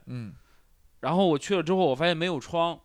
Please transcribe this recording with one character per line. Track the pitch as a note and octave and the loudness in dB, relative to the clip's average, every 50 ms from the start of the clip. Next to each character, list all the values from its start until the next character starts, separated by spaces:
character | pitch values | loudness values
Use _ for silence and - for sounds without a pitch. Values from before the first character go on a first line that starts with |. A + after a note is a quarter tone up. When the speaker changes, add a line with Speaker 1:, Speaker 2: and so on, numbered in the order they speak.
| - | -12
Speaker 1:
嗯。 | - B2 B2 A2+ G2 - - - _ _ _ _ _ _ _ _ _ _ _ | -12 -10 -10 -10 -12 -14 -18 -20 _ _ _ _ _ _ _ _ _ _ _
Speaker 2:
然 | - C3 E3 | -2 0 2
后 | F#3 G3 | 4 4
我 | F3 D3+ C#3 | 4 2 2
去 | - - G3+ | 0 0 0
了 | F3+ | 0
之 | D#3+ D#3+ | 2 0
后， | F#3+ F#3+ | 2 2
我 | F#3 C#3+ B2+ | 2 2 2
发 | B2+ E3 | 2 2
现 | F3 E3+ | 0 0
没 | D#3+ E3+ | 0 -2
有 | F#3 E3+ C3 | -2 -4 -6
窗， | - - E3+ E3 E3+ E3+ D#3 - | -6 -4 -2 0 0 0 -2 -6